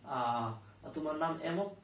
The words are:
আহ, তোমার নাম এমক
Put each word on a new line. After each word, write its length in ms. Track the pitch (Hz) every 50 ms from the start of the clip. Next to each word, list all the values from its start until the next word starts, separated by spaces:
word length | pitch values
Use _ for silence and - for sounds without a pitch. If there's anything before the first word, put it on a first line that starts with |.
| -
আহ, 460 | 135 131 127 123 120 120 117 117 113 113 - - - - - - - -
তোমার 200 | 156 151 151 151 156 160
নাম 100 | 165 160 165 - 165
এমক 200 | 170 185 202 202 - -